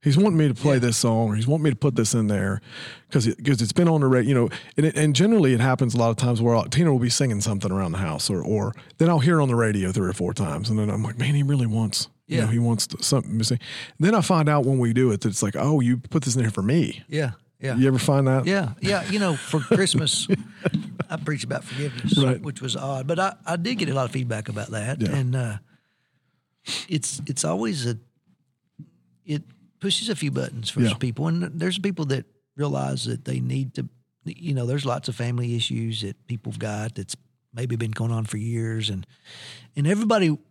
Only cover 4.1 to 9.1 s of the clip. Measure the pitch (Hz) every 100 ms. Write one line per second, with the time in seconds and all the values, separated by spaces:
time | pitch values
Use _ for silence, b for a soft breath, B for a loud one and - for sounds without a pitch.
4.1 | 127 117 131 117 B B - 156 151 151
5.1 | 135 202 226 139 120 127 127 123 120 117
6.1 | 110 123 117 120 117 - 131 170 131 120
7.1 | - 135 104 101 101 98 95 92 85 92
8.1 | 76 - 95 - 107 101 110 B - 165